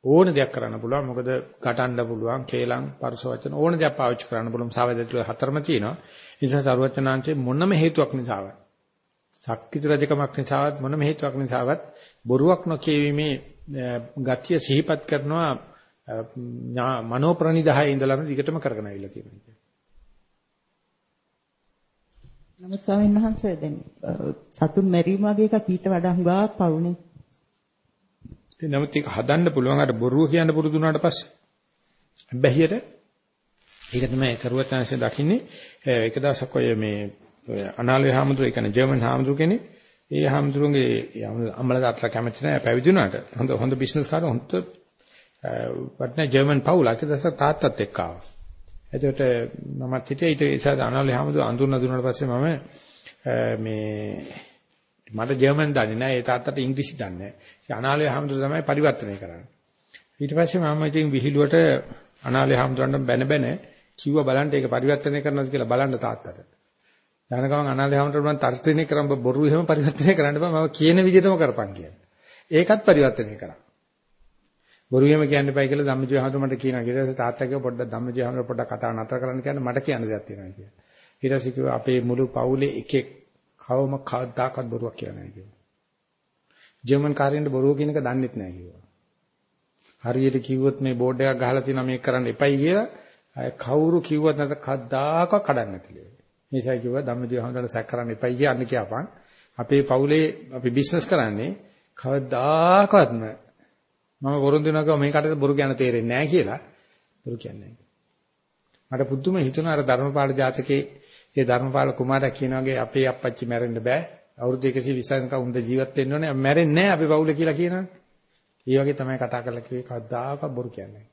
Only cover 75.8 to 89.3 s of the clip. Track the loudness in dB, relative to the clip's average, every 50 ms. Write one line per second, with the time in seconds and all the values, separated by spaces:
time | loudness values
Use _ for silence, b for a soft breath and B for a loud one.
75.8 | 0 0 0 -2 -2 0 0 0 0 0 -2 -2 -2 -2 -4 -2 -2 -2 -2 -2
76.8 | -2 -2 -2 -2 -2 -2 -2 -2 -4 -4 -2 -4 -4 -4 -4 -4 -4 -4 -4 -4
77.8 | -8 -6 -6 -6 -6 -6 -4 -4 -4 -4 -4 -6 -6 -4 -4 -6 -4 -6 -6 -6
78.8 | -4 -4 -4 -6 -6 -6 -6 -6 -4 -4 -6 -6 -6 -6 -6 -4 -4 -4 -4 -4
79.8 | -2 -2 -4 -4 -4 -4 -6 -6 -8 -12 -16 -16 -16 -16 -18 -18 -20 -20 _ b
80.8 | b b b b b b b b -4 -2 -2 -2 -2 -4 -4 -2 -2 -2 -2 -2
81.8 | 0 0 0 2 2 0 0 0 -2 -2 0 -2 0 0 2 0 0 -2 -2 -6
82.8 | -8 -2 -2 -2 -2 -2 -16 -20 _ _ _ _ _ _ _ _ -6 -2 0 0
83.8 | 0 0 -2 -6 -6 -6 -4 -4 -6 -6 -4 -2 -4 -2 -2 -6 -8 -6 -6 -6
84.8 | -6 -8 -8 -10 -12 -12 -12 -14 -16 -18 -18 -20 -20 -20 _ _ _ _ _ _
85.8 | _ _ _ _ _ _ _ _ _ _ _ _ _ b b b b b b b
86.8 | b 2 2 2 2 0 0 0 0 0 0 0 -2 -2 0 2 2 2 2 2
87.8 | 0 -2 -2 -2 -2 -2 -2 -2 -4 -4 -6 -8 -10 -10 -12 -16 -18 -20 -20 -20
88.8 | _ _ _ _ _ _ _ _ _ _